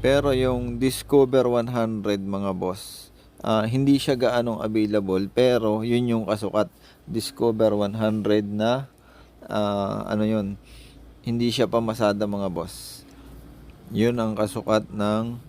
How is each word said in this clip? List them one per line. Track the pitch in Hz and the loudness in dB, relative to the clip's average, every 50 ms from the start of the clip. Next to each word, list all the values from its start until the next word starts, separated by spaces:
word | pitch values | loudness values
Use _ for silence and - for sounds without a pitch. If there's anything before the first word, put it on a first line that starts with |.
Pero | - 127 135 143 143 143 131 | 4 4 4 4 4 2 2
yung | 127 131 127 127 123 123 120 120 117 | 2 2 0 0 -2 -4 -4 -4 0
Discover | 131 131 123 - - - 143 143 135 127 131 131 123 | 0 0 0 -2 -4 4 6 6 6 6 4 4 4
one | 123 120 120 117 123 | 4 2 2 0 0
hundred, | 123 120 113 110 110 107 98 104 101 101 95 | 0 0 0 0 -2 -2 -2 -2 -2 -2 -2
mga | 98 101 98 101 98 95 92 | -4 -4 -2 -2 -2 -2 -2
boss, | 95 92 92 107 - - - - - - - - - - - - - | -2 -4 -4 -6 -10 -16 -18 -20 -20 -20 -20 -20 -20 -20 -18 -6 -2
ah, | - 110 110 107 113 | 0 2 2 2 0
hindi | 120 131 139 139 139 135 | 0 0 4 4 4 2
siya | - - 139 123 | 2 0 0 2
gaanong | 123 113 123 120 117 120 110 85 | 2 2 2 2 0 -2 -4 -4
available, | - 110 110 110 107 104 107 104 98 95 95 95 101 98 | -4 -2 0 0 2 2 2 0 0 2 0 0 0 0
pero | - 123 127 127 123 117 110 107 107 110 110 | 2 4 4 4 4 4 2 2 0 0 0
yun | 120 120 120 123 120 | 0 2 2 2 2
yung | 117 113 107 | 0 0 0
kasukat. | 95 107 104 110 98 - 107 101 87 - - - - - - _ | -2 -2 -2 -2 0 0 0 0 0 -4 -20 -20 -20 -20 -20 _
Discover | - - 113 - - - - 117 117 110 110 113 110 104 | -6 -6 -6 -6 -6 -4 0 0 0 2 4 2 2 4
one | 104 104 101 104 | 2 0 -2 -2
hundred | 113 110 107 107 107 98 101 107 107 104 101 | 0 0 0 0 0 2 2 2 2 2 0
na, | 104 104 107 117 123 135 139 - _ - _ - - - - - - - - | -4 0 0 0 0 0 -4 -10 _ -20 _ -20 -20 -20 -20 -20 -20 -20 -12
ah, | - - 107 104 101 101 101 98 98 104 104 - - | -6 -4 -2 -2 0 -2 -2 -2 -2 -4 -6 -4 -4
ano | 104 104 107 | -2 -2 0
yun, | 107 110 107 101 98 101 - - - - - - - - - - - - - | 0 0 -2 -2 -4 -8 -10 -14 -20 -20 -20 -20 -20 -20 -20 -20 -20 -20 -12
hindi | - 120 117 120 117 120 113 | -6 -4 -2 0 0 0 2
siya | 135 120 92 | 0 0 2
pamasada, | 113 117 113 110 110 117 113 104 101 101 107 | 2 0 0 -2 -2 0 0 0 2 0 -2
mga | 104 101 101 98 95 | -4 -2 -4 -4 -4
boss. | 85 85 82 92 - - - - - - - - - - - - - - - - - - - - - - - - 113 | -4 -6 -8 -8 -12 -16 -16 -18 -18 -20 -20 -20 -20 -20 -20 -20 -20 -20 -20 -20 -20 -20 -20 -20 -20 -20 -18 -6 -2
Yun | 107 110 120 120 120 | 2 2 2 2 0
ang | 113 110 107 | -2 -2 0
kasukat | 113 107 101 - 110 - - 110 107 104 - | -2 -4 -2 -4 -6 -2 0 0 0 0 -2
ng | - 107 104 104 104 110 113 120 120 120 - | -6 -2 0 0 0 0 -2 -4 -8 -12 -14